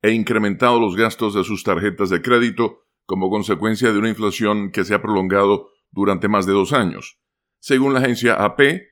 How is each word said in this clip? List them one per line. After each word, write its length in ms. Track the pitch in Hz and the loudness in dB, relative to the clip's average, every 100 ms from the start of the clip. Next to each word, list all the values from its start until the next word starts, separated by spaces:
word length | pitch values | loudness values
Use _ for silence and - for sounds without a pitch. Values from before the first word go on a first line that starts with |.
e 80 | 104 | 2
incrementado 680 | 113 104 110 104 98 123 120 | 0 0 0 0 0 2 2
los 160 | 110 92 | 0 0
gastos 380 | 113 - 110 | -2 0 -2
de 100 | 101 | -2
sus 180 | 87 101 | -4 -4
tarjetas 480 | - 87 101 87 95 | -2 0 -2 -2 -2
de 100 | 90 | -2
crédito 600 | 123 120 120 104 113 - _ _ - | 2 2 2 -2 -4 -4 _ _ -8
como 240 | 95 95 | -4 -2
consecuencia 640 | 104 101 85 110 107 120 | -2 -2 -2 -2 0 0
de 60 | 104 | 2
una 100 | 110 | 0
inflación 640 | 107 107 - 107 104 101 | -2 -4 0 0 0 -2
que 120 | 104 | -4
se 80 | 92 | -2
ha 80 | 101 | -2
prolongado 680 | - 101 92 98 98 101 - _ _ | 0 -2 0 2 2 0 -4 _ _
durante 340 | 95 98 92 101 | -2 0 0 0
más 180 | 104 | 0
de 80 | 95 | 2
dos 200 | 98 92 | 0 2
años. 480 | 135 95 50 - _ _ _ _ _ | 0 -2 -6 -16 _ _ _ _ _
Según 340 | - 135 139 | 0 2 2
la 60 | 131 | 2
agencia 340 | 131 117 117 | 0 0 0
A 220 | 110 101 - | 2 0 4
P 320 | 139 180 - | 2 2 -10